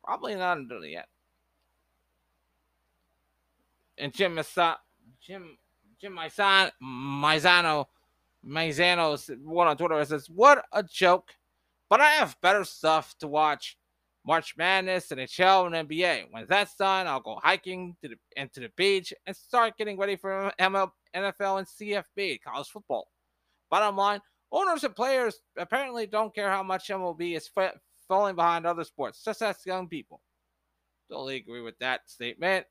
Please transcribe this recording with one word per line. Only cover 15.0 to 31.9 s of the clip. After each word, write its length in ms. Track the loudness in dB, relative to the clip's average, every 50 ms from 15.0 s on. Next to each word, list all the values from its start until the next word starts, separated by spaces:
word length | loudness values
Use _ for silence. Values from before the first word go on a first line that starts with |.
| -4 -8
N 100 | -10 -10
H 200 | -10 -10 -2 2
L, 240 | 4 6 6 6 4
and 100 | 0 -2
N 120 | -6 -6
B 180 | -4 -2 0 0
A. 220 | 0 0 -2 -4 -10
When 140 | -14 -16 -2 0
that's 260 | 0 0 0 -2 -4
done, 300 | -2 0 0 0 0 -2
I'll 140 | -2 -4 -6
go 200 | -6 -8 -10 0
hiking 540 | 0 0 0 0 _ -10 -10 -10 -10 -12 -14 _
to 60 | -18 -18
the, 80 | -18 _ _ _ _
and 160 | -12 -12 -10
to 80 | _ -14
the 100 | -14 -12 _
beach 380 | 0 2 2 2 0 -2 -8 -16 _ _
and 80 | -16 -16
start 440 | -16 -10 _ 2 2 2 2 0 -6
getting 200 | -8 -8 -4 -4
ready 180 | -4 -4 -4
for 360 | -6 -6 -6 -6 -4 -4 -6 0 0
M 180 | 0 2 2
L, 180 | 0 -2 -2 _ _ _ _ -8
N 100 | -6 -6
F 160 | -6 -4 _
L, 160 | -4 -4 -4
and 120 | -4 -6 -10
C 260 | -16 -14 -8 -6 -6
F 120 | -6 -6 _ _
B, 240 | -6 -6 -6 -6 -8 _
college 240 | -10 -10 -10 -10 -10
football. 420 | -16 -20 _ _ -6 -6 -6 _ _ _ _ _ _ _ _ _ _ _ _ _
Bottom 260 | 0 2 2 0 0
line, 240 | 0 0 0 0 -4 _ _ _ _ _ _
owners 320 | -2 0 0 0 0 -2 -4
and 100 | -8 -4
players 460 | -4 -2 0 0 0 0 -2 -4 -8 _ _ _
apparently 500 | -12 -6 -4 -2 -4 -4 -4 -6 -8 -8
don't 280 | -4 -2 -2 -2 -2 _
care 160 | -6 -2 -2
how 120 | -2 -2
much 280 | -2 -4 -6 -6 -4 -8
M 100 | -8 -4
L 140 | -4 -6 -6
B 200 | -6 -6 -6 -6
is 140 | -6 -8 -6
fa-, 260 | _ -2 -2 -2 -4 -10 _ _ _ _ _ _
falling 260 | 2 2 2 0 0
behind 320 | 2 2 2 2 2 0
other 180 | -2 -2 -2 -6
sports, 380 | -10 _ -8 -8 -8 -8 -10
just 200 | -8 -8 -6 -4
ask 220 | -4 -4 -4 -6 -8
young 220 | -8 -6 -6 -6 -8
people." 320 | -12 -12 -12 _ -20 _ _ _ _ _ _ _ _ _ _ _ _ _ _ _ _ _ _ _
Totally 260 | -12 -10 -8 -8 -10
agree 240 | -10 -10 -12 -14 -14
with 180 | -14 -14 -12 _
that 300 | -4 -4